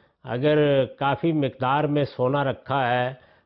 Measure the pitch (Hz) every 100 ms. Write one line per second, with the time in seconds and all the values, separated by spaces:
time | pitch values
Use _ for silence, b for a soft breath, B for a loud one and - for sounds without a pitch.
0 | b b - 120 147 151 147 139 127 -
1 | 139 135 170 156 135 - 127 143 151 147
2 | 139 - 127 143 139 117 - 135 123 123
3 | 123 135 b b